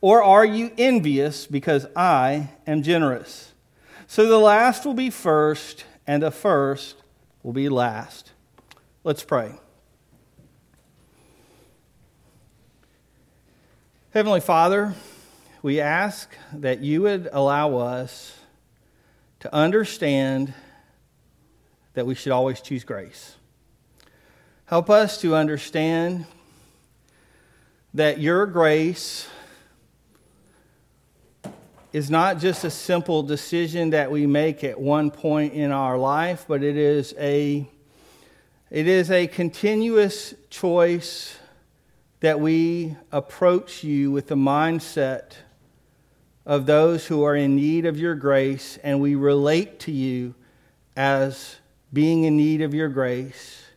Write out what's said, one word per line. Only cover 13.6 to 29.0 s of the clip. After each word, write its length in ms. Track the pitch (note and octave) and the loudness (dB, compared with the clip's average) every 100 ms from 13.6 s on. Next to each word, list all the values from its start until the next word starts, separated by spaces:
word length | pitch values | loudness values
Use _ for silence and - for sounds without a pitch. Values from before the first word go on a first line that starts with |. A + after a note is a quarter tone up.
| _ _ _ _ _ | _ _ _ _ _
Heavenly 300 | A3 G#3+ F#3+ | -2 2 0
Father, 540 | - E3 E3+ G3 G#3 F#3 - - - _ _ - | 2 2 4 2 -2 -8 -16 -20 -20 _ _ -10
we 180 | C#3+ C#3+ | -4 -2
ask 480 | D3 D#3+ G#3 G3 - - - | 0 0 -2 -6 -18 -20 -20
that 280 | D3+ C#3 B2+ | -8 -4 -4
you 200 | C#3+ D3+ | -2 0
would 260 | G#3 G3 F3 | 0 -2 -4
allow 440 | C#3+ C#3 C#3+ D3+ B2+ | -2 0 2 0 -2
us 580 | A#2+ B2 C3 - - - _ _ _ _ _ _ _ _ _ _ | -4 -6 -10 -14 -20 -20 _ _ _ _ _ _ _ _ _ _
to 160 | - | -6
understand 1000 | D3+ D#3 G#3 G#3+ - D3+ C#3 C3+ C3+ C#3 C3+ - - _ _ _ _ _ _ _ _ _ _ _ | 0 2 2 0 -4 -2 0 0 -2 -4 -8 -20 -20 _ _ _ _ _ _ _ _ _ _ _
that 100 | - | -8
we 100 | B2 | -6
should 180 | C3 - | -6 -2
always 280 | B2+ C3 B2+ | 0 0 -4
choose 240 | - C3+ | -10 -12
grace. 520 | - G#2+ F#2 - - - _ _ _ _ _ _ _ _ _ _ _ _ _ | -10 -14 -14 -20 -20 -20 _ _ _ _ _ _ _ _ _ _ _ _ _
Help 240 | E3+ E3+ | -2 4
us 280 | G#3+ G#3 - | 4 4 -2
to 120 | E3+ | 0
understand 920 | D#3 D3+ D3 - E3 D#3+ E3 E3+ F3+ E3 - _ _ _ _ _ _ _ _ _ _ _ _ _ _ _ | 2 0 -4 -6 -4 -2 -2 -2 -6 -10 -18 _ _ _ _ _ _ _ _ _ _ _ _ _ _ _
that 260 | C#3 D3+ D3 | 0 0 2
your 240 | D3+ F3 | 0 0
grace 800 | G3+ F3 D#3+ D3+ D#3+ F3+ | 0 2 4 4 0 -4